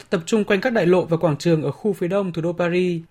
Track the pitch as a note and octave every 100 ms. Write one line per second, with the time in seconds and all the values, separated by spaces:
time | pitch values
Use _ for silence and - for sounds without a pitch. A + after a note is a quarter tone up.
0 | - F#3+ E3 A3+ G3+ G3+ C4 A3+ E3+ F3+
1 | D#3 E3 E3+ C#3+ F3 D#3+ C#3+ - G#3+ F#3+
2 | F3 G3 F#3+ E3 D#3+ E3+ F3 F3 F3+ E3+
3 | E3